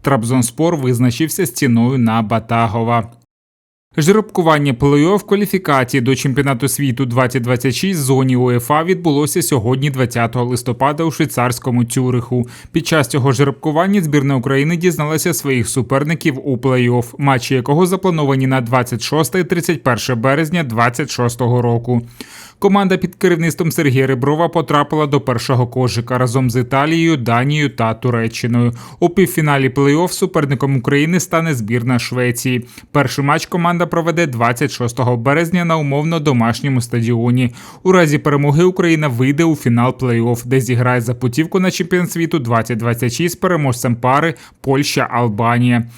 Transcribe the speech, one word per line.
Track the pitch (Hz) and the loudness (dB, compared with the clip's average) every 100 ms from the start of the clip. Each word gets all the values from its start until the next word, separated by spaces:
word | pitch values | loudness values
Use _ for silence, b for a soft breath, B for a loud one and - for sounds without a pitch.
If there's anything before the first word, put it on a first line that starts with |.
Трабзонспор | - 131 117 131 117 - 165 170 | 2 0 2 0 0 0 0 0
визначився | 131 120 123 117 160 - 135 | 0 2 0 0 -4 -2 -4
з | |
ціною | - 135 117 120 135 | 0 2 2 2 2
на | 117 113 | 0 0
Батагова. | 107 113 117 117 113 113 113 117 113 - _ _ _ _ _ _ _ - | 0 -2 0 0 0 0 0 -2 -2 -16 _ _ _ _ _ _ _ 0
Жеребкування | 151 214 214 - 165 151 143 | 4 2 2 0 2 2 2
плей-офф | 123 143 147 160 202 - | 2 2 4 4 2 0
кваліфікації | 202 208 185 175 139 123 139 | 0 0 -2 0 0 2 0
до | 120 131 | 0 0
Чемпіонату | 143 131 139 123 139 | 0 0 0 0 -2
світу | - 139 120 131 | -2 -2 -2 -2
двадцять | 120 127 135 | 0 0 0
двадцять | 117 123 139 120 | -2 0 0 -2
шість | 190 175 | -2 -2
в | |
зоні | 127 135 131 123 | 0 2 2 2
уефа | 123 120 120 147 | 2 0 0 0
відбулося | 165 185 170 143 151 180 | 0 0 0 0 0 -2
сьогодні, | - 139 107 135 147 | 0 0 0 -2 -2
двадцятого | 131 123 120 117 127 123 | -2 -2 0 -2 -2 -2
листопада, | 123 - 117 135 147 | -4 -4 0 0 0
у | 165 | -2
швейцарському | - 156 - 123 120 135 120 117 | -2 -2 0 -2 -2 -2 0 0
Цюриху. | 131 127 123 120 123 120 B B | 0 0 -2 -2 -4 -4 B B
Під | 170 - | -4 0
час | 160 131 | 0 0
цього | 147 131 | 0 0
жеребкування | 123 139 - 156 151 190 202 | 2 0 0 -2 0 2 0
збірна | 156 147 139 135 | 2 0 2 0
України | 131 135 147 170 | 0 0 0 0
дізналася | 180 160 151 156 180 | 0 0 -2 -2 -2
своїх | 156 139 131 110 | -2 0 0 0
суперників | - 120 135 147 160 165 131 143 | -2 0 -2 0 0 -2 -2 -4
у | 120 | -2
плей-офф, | 135 127 120 123 120 - | 0 2 2 0 -2 -2
матчі | 143 131 123 131 | 0 0 0 -2
якого | 120 147 180 | 0 2 2
заплановані | 185 185 160 143 135 131 | 0 0 0 0 0 2
на | 131 | 0
двадцять | 117 135 131 110 | 0 0 0 -4
шосте | - 147 156 185 | -2 -2 0 -2
і | |
тридцять | 175 175 - 156 | -2 -2 -2 -2
перше | 135 113 - 120 | 0 0 -2 0
березня | 131 143 160 180 | 0 0 0 -2
двадцять | 143 110 120 - 147 | -2 0 0 0 -6
шостого | - 120 120 120 123 | -2 -2 0 0 2
року. | 120 117 120 120 117 B B B B B | 2 0 0 -2 -2 B B B B B
Команда | 202 196 190 180 | 2 4 2 0
під | 180 - | -2 0
керівництвом | 185 170 165 - 170 | 0 2 0 -2 -2
Сергія | - 147 131 131 | 0 2 2 2
Реброва | 131 135 151 165 | 0 0 0 0
потрапила | 170 139 147 - 156 147 | -2 0 0 0 0 0
до | 143 | 0
першого | - 117 - 123 120 | 0 -4 0 0 0
кошика | 127 127 110 - 127 | 0 -2 -2 -2 0
разом | 127 127 127 | 0 0 0
з | 127 | 0
Італією, | 120 135 151 165 165 156 | 0 0 2 2 2 0
Данією | 117 117 135 151 143 | 0 0 2 0 -2
та | - 113 | 0 -2
Туреччиною. | 117 127 120 113 - 123 120 120 120 B B | -2 -2 -2 -2 -4 -2 0 0 -2 B B
У | 175 | 0
півфіналі | 185 180 - 151 139 131 | 2 2 2 0 2 0
плей-офф | 131 139 147 175 | 2 2 2 0
суперником | - 190 165 143 139 139 135 | -2 -2 0 0 0 0 0
України | 117 143 156 180 | 2 2 2 0
стане | - 165 165 | 0 -2 -2
збірна | 131 104 120 120 123 | -4 -2 -2 0 -2
Швеції. | - 123 123 120 131 123 120 B - | -2 -2 -2 -2 -2 -4 -6 B -4
Перший | 147 131 - 139 | -2 0 0 0
матч | 160 - | 0 -2
команда | 180 170 175 170 | -2 0 0 -2
проведе | 170 165 165 165 | 0 -2 0 -2
двадцять | 117 117 123 143 | 0 0 0 -4
шостого | - 120 127 123 123 | -2 -4 -2 0 0
березня | 117 147 165 180 170 | 0 0 0 0 0
на | 160 | 0
умовно | 143 139 156 165 | 0 -2 -2 -2
домашньому | 151 123 117 113 143 127 | 0 2 0 0 -2 -2
стадіоні. | 120 120 113 120 120 127 123 B B B | -2 -2 0 0 2 0 0 B B B
У | 185 | 2
разі | 185 160 143 | 4 4 2
перемоги | 151 143 143 143 | 0 2 2 4
Україна | 185 185 175 160 151 | 2 2 0 2 0
вийде | 117 131 143 | 0 0 2
у | 165 151 | 2 2
фінал | 131 117 123 127 | 2 2 2 0
плей-офф, | 131 117 117 120 123 | -2 0 0 -2 0
де | 135 | 0
зіграє | 120 120 123 123 | 2 0 2 2
за | 113 120 | 0 -2
путівку | 127 135 160 190 | -2 -2 -2 0
на | 185 | 0
Чемпіонат | - 170 180 175 | -2 -2 -2 -2
світу | 170 165 165 | -2 -2 -2
двадцять | 120 117 110 117 | 0 0 0 -2
двадцять | 117 120 123 | -2 -2 -2
шість | - 170 170 | -2 -4 -2
з | |
переможцем | 185 170 139 123 127 117 | -2 0 0 -2 -2 0
пари | 127 139 165 - B _ | 2 2 2 -4 B _
Польща-Албанія. | 135 135 139 143 123 120 120 107 117 120 123 120 117 | -2 -2 0 -2 -2 0 -2 0 0 2 2 0 -2